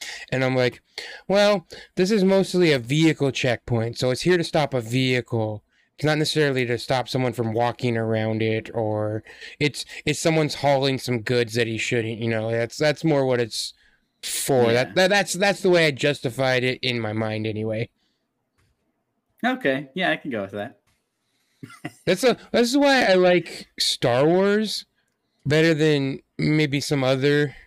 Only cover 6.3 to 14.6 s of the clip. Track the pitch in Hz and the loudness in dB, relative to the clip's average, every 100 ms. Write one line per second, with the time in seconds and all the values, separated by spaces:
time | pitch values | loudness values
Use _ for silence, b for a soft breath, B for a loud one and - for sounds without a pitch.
6.3 | 151 143 131 120 117 - 131 120 131 127 | 0 0 0 -2 -2 -2 -2 -2 -2 -2
7.3 | 113 113 110 120 113 123 113 113 110 110 | -2 -2 0 -2 -2 -2 -2 -2 -2 -2
8.3 | 110 110 110 - - 107 107 107 107 - | -2 -2 -2 -4 -6 -4 -2 -4 -6 -10
9.3 | B B B 147 - - B - 147 170 | B B B -4 -4 -14 B -6 -2 0
10.3 | 160 147 - 143 139 135 131 - 123 107 | 0 0 0 2 2 2 -2 -2 -4 0
11.3 | 120 117 113 113 110 - 123 113 110 113 | 0 0 -2 -2 -4 -4 -2 -4 -4 -4
12.3 | 113 110 117 117 - 151 143 160 139 131 | -2 -2 -2 -4 -2 -2 0 2 2 2
13.3 | 120 113 - - - _ _ _ _ - | 0 -2 -6 -10 -12 _ _ _ _ -10
14.3 | - - 131 | -6 0 4